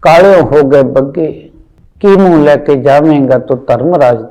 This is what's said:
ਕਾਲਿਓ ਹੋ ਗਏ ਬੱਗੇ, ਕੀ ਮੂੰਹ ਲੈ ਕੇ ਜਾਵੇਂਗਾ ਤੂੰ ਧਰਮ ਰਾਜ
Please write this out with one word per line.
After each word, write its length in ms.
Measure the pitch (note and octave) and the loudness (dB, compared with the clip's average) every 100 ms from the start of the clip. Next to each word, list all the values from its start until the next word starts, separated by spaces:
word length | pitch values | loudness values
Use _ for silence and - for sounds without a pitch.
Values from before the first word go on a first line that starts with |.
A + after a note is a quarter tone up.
ਕਾਲਿਓ 400 | E3 E3 F#3+ F#3 | 0 2 4 2
ਹੋ 260 | D3 D3 C3+ | 2 0 2
ਗਏ 160 | C#3+ | 0
ਬੱਗੇ, 580 | C3 C#3 C#3 E3+ D#3 - - _ _ _ _ _ | 0 -2 -4 -6 -8 -10 -20 _ _ _ _ _
ਕੀ 80 | G3+ | 0
ਮੂੰਹ 360 | G3 F#3+ E3 | 2 2 2
ਲੈ 120 | D3 C#3+ | 2 0
ਕੇ 200 | - C#3 | -2 -2
ਜਾਵੇਂਗਾ 640 | C#3+ C#3+ D#3 D3 C3 B2+ | 0 0 2 0 0 -2
ਤੂੰ 280 | B2 B2+ - | -2 -8 -4
ਧਰਮ 280 | A#2+ C#3 F3 | -4 -2 0
ਰਾਜ 280 | B2+ A#2 A2+ | 0 -2 -6